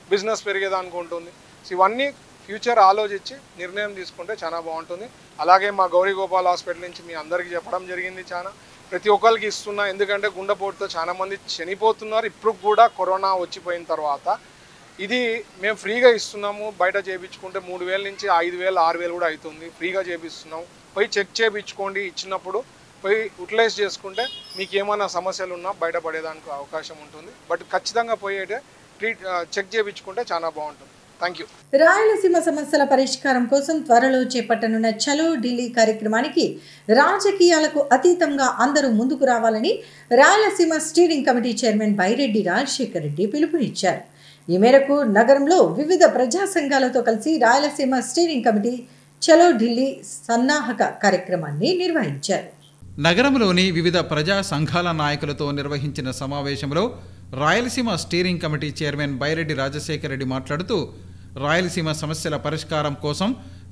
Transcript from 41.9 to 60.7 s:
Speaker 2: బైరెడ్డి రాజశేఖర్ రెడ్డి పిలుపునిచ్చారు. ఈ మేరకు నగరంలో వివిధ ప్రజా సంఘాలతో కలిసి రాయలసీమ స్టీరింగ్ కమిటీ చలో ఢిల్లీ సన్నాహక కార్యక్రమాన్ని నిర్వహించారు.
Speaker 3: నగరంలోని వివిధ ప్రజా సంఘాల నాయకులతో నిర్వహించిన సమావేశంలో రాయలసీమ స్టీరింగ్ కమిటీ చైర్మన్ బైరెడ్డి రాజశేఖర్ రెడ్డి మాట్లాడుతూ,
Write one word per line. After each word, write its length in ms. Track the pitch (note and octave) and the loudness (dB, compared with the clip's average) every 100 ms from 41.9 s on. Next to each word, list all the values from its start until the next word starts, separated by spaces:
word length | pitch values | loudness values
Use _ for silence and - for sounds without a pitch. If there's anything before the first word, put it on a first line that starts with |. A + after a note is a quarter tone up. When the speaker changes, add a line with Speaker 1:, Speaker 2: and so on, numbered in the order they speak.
| G3+ | 2
Speaker 2:
బైరెడ్డి 400 | F#3 A#3 C4+ G#3+ F3 | 2 2 2 0 0
రాజశేఖర్ 520 | F#3+ C#4 - A3 F3 D3 | 0 -2 -4 -4 -4 -4
రెడ్డి 180 | D3 G#3 | -2 -2
పిలుపునిచ్చారు. 680 | D4 D#4+ E4+ A3+ - F#3 - - - - - - | 0 0 0 -2 -2 -2 -2 -6 -20 -20 -12 -2
ఈ 40 | F3+ | 4
మేరకు 340 | A#3 C4+ C#4 C#4+ B3+ G3 | 6 6 6 2 4 4
నగరంలో 400 | A#3+ C#4 C#4 F4+ F3 F#3 | 6 6 6 6 4 2
వివిధ 240 | D4+ F4+ E4+ B3 | 2 6 6 6
ప్రజా 280 | B3+ F4 G4 | 0 0 -2
సంఘాలతో 480 | F4 C#4 C#4 B3+ B3+ A3+ | -2 0 2 2 0 0
కలిసి 240 | A3 D#4 D#4+ | 0 0 2
రాయలసీమ 560 | A3+ C4+ D4 D4 C4 C4 A#3 | 4 4 2 0 0 0 0
స్టీరింగ్ 400 | - E4+ C#4 - | 0 2 2 2
కమిటీ 260 | G#3 A3+ A#3+ - - _ - - | 2 0 -4 -10 -20 _ -2 6
చలో 220 | A3 F4 A#3+ | 8 8 6
ఢిల్లీ 280 | A#3 A#3 C4+ - - - - | 2 2 0 -4 -12 -12 -2
సన్నాహక 560 | A#3 C4 D4 A#3 A3 A#3 - | 0 2 0 0 -2 -2 0
కార్యక్రమాన్ని 640 | G3+ F3+ F3+ F3+ D3+ D3 B3+ F4+ | 2 2 0 -4 -4 -2 0 0
నిర్వహించారు. 640 | F4+ D#4+ E3+ C#3 - F3+ - - - - - - D#3+ | 0 0 -2 -4 -4 -4 -4 -18 -20 -20 -16 0 2
Speaker 3:
నగరంలోని 580 | F3 C#4 C4 G3+ F3+ F#3 E3+ | 4 4 4 2 4 2 2
వివిధ 200 | E3+ F3 D#3 | 2 2 0
ప్రజా 240 | D3+ D#3 G3 F#3 | -2 0 0 -2
సంఘాల 360 | C#3+ D#3 E3+ F3 D#3 | -2 -2 0 -2 0
నాయకులతో 440 | D3 D3 D3+ C#3+ C#3+ C#3+ | -2 -2 -4 -4 -4 -4
నిర్వహించిన 480 | C#3+ C#3+ D3 C#3+ B2+ B2 | -6 -6 -6 -6 -8 -8
సమావేశంలో 600 | C3+ C#3+ C#3 C3+ C#3+ D#3 A#3 - - - - C3 | -8 -6 -6 -6 -4 -2 -2 -4 -18 -20 -12 -2
రాయలసీమ 460 | D3+ G3 B3 C4 A#3 E3 | 2 2 0 -2 -2 -2
స్టీరింగ్ 400 | - F3 F3+ F3 E3+ | -2 -2 0 -2 -4
కమిటీ 260 | D3+ D3+ - | -4 -6 -4
చైర్మన్ 340 | D3+ C#3+ C#3+ C3 | -4 -2 -4 -4
బైరెడ్డి 360 | C#3+ D#3+ D#3 C#3 | -2 -2 -2 -4
రాజశేఖర్ 520 | C3+ D3 D#3 D3 D3 C3+ | -4 -6 -6 -6 -6 -6
రెడ్డి 120 | C3 | -4
మాట్లాడుతూ, 460 | C3 C3 D3 F3+ | -6 -4 -6 -2